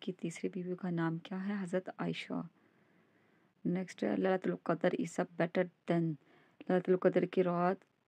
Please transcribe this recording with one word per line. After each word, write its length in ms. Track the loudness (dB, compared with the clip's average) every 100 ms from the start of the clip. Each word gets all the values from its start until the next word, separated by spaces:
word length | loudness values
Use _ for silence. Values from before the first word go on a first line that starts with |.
की 80 | -6 -6
तीसरी 280 | -6 -4 -6
बीवी 260 | -4 -6 -4
का 140 | -2
नाम 260 | 0 0 -2 -6
क्या 120 | -6
है? 220 | -4 -4
हज़रत 320 | -2 -2 -2 -4
आयशा। 480 | -4 -4 -4 -6 -6 _ _ _ _ _ _ _ _ _ _ _ -2
नेक्स्ट 380 | 0 -2 -2
है, 120 | 0 2
लैलतुल 400 | 2 2 0 -4 -2
कदर 280 | 2 2 0
is 180 | -4 -2
a 60 | -4 0
better 260 | 0 2 -2 _ 0
than, 260 | 2 2 -2 _ -20 _ -14 0
लैलतुल 260 | 2 4 4
कदर 220 | 4 4 2
की 160 | 2
रात 380 | 2 4 2 0 _ _